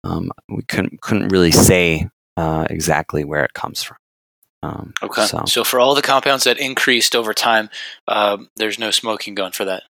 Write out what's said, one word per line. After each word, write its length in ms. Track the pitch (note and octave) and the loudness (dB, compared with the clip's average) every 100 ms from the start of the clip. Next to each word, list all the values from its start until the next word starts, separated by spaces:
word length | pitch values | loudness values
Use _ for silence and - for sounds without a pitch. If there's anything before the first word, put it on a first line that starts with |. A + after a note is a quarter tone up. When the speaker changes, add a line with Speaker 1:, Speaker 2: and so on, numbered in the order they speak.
Speaker 1:
um, 300 | - E2+ F2 - - | -4 -6 -6 -10 -10
we 140 | G#2 | -10
couldn't, 380 | - - - - | -6 -4 -4 -6
couldn't 260 | - G#2+ - | -4 -2 2
really 240 | F#2+ E2+ | 4 6
say, 560 | D#2+ - F2+ E2+ D#2+ E2 _ _ - | 6 6 6 4 0 -4 _ _ -6
uh, 300 | D#2+ D#2+ D#2+ | -2 -2 -2
exactly 540 | E2 D#2+ D2+ - D#2 | -4 0 0 -2 -6
where 220 | D2 D2+ | -2 -2
it 80 | C2+ | -2
comes 300 | - - - | -4 -10 -8
from. 160 | - - _ _ _ _ _ _ | -12 -14 _ _ _ _ _ _
Um, 280 | D2+ - - - | -10 -10 -8 -8
Speaker 2:
Okay. 240 | - - G#2+ | -6 0 0
Speaker 1:
so. 180 | - - | 0 -2
Speaker 2:
So 160 | A#2+ | 0
for 160 | A2 B2+ | 2 4
all 160 | B2+ | 6
the 80 | C#3+ | 4
compounds 400 | C#3+ C3+ C#3+ C3+ | 4 2 2 2
that 140 | B2+ A#2+ | 2 2
increased 560 | C3+ B2+ - A#2+ - | -2 0 2 2 2
over 180 | A#2+ A2 | 0 0
time, 360 | A2 A#2+ A2 G#2+ - - - - | 0 2 2 0 -12 -16 -12 -4
um, 400 | G#2+ G#2 G2+ - - | 0 0 -2 -8 -6
there's 220 | G#2+ G#2 | -4 -4
no 120 | A2 | -2
smoking 440 | - A#2 G#2+ - G2+ | -2 -2 -6 -6 -6
gun 160 | F#2+ | -6
for 120 | - G2 | -4 -4
that? 180 | F#2 _ | -6 _